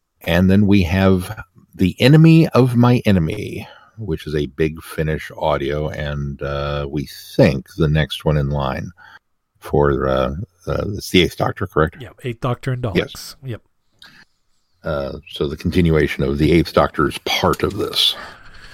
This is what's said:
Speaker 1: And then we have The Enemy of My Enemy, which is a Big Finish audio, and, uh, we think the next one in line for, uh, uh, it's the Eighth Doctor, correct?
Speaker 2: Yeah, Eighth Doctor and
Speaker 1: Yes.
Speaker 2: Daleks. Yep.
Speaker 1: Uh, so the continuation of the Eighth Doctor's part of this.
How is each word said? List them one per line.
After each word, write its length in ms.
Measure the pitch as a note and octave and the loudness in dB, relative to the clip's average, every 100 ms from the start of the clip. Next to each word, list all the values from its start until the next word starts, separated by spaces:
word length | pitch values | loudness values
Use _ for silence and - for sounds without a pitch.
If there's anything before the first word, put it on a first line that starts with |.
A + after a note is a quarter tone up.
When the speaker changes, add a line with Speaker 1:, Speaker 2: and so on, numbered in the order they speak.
| _ _ | _ _
Speaker 1:
And 280 | - E2+ F#2 | -2 2 4
then 180 | G2 G2+ | 4 4
we 160 | G2+ | 4
have 540 | E2+ F#2+ F#2+ F#2 F#2 - - _ _ - | 2 2 2 2 -2 -14 -16 _ _ -2
The 240 | F#2 - | -2 2
Enemy 480 | B2 D#3 D#3+ D#3+ D3+ | 6 8 8 8 6
of 260 | A#2 B2+ A#2+ | 4 2 4
My 240 | A#2+ B2 - | 4 4 2
Enemy, 640 | F#2+ D#2 - G2 - - - _ - | 2 0 -4 -8 -10 -14 -20 _ -14
which 280 | G#2 D#2 D2+ | -8 -8 -4
is 100 | D2+ | -4
a 100 | C#2 | -4
Big 340 | - D#2+ D#2+ | -2 -4 -4
Finish 500 | - - D#2 D2+ - - | -12 -6 -4 -4 -8 -6
audio, 520 | D#2 D2 C#2+ D2 D2+ | -2 -2 -2 -4 -6
and, 520 | - D2 C#2+ C#2+ C#2 | -6 -8 -6 -8 -8
uh, 460 | C#2 C#2+ C#2+ D2 C#2 | -6 -6 -6 -6 -6
we 180 | D2+ C2+ - - - | -8 -8 -14 -6 2
think 320 | E2 C2+ - - | 2 2 -6 -2
the 140 | D#2 | 0
next 340 | D#2 D2 - | 2 0 -4
one 140 | D#2 D2+ | -2 0
in 120 | C#2 | -2
line 420 | D2 C2+ B1+ - - - - _ _ _ _ | -2 -4 -6 -10 -16 -20 -20 _ _ _ _
for, 480 | - D2+ C#2+ C2+ C2 | -4 2 2 2 0
uh, 240 | C2 C2 D2+ - _ - | -2 -2 -6 -10 _ -8
uh, 160 | C#2+ - - | -6 -6 -8
it's 140 | - | 0
the 140 | F#2 | 2
Eighth 120 | E2+ - | 2 0
Doctor, 300 | - - D#2+ | -6 -4 -4
correct? 300 | - D#2 - | 0 0 -2
Speaker 2:
Yeah, 100 | A2+ - | -20 -12
Eighth 160 | B2+ A2+ | -12 -8
Doctor 320 | C3 A#2+ C3 | -6 -6 -6
and 140 | B2+ A#2+ E3+ | -6 -4 -4
Speaker 1:
Yes. 160 | - | -4
Speaker 2:
Daleks. 240 | - - - | -10 -18 -16
Yep. 180 | C3 G#2 _ _ _ _ - _ _ _ _ _ _ _ | -14 -16 _ _ _ _ -20 _ _ _ _ _ _ _
Speaker 1:
Uh, 360 | F2 C#2+ C2+ C#2+ - | -8 -6 -6 -10 -12
so 180 | - D2 | -6 -6
the 100 | D2+ | -4
continuation 680 | F2 F2 E2+ D#2 C#2+ - | -2 2 2 2 0 -2
of 140 | C#2 C#2+ | -2 0
the 140 | D2+ | 2
Eighth 180 | E2+ D#2 | 2 2
Doctor's 440 | - C#2+ - C#2 - - | 2 0 0 -2 -2 -6
part 380 | - - - | -2 0 0
of 120 | - G#2+ | -4 -4
this. 380 | - - - - - - - - - | -6 -2 -2 -2 -14 -20 -20 -20 -20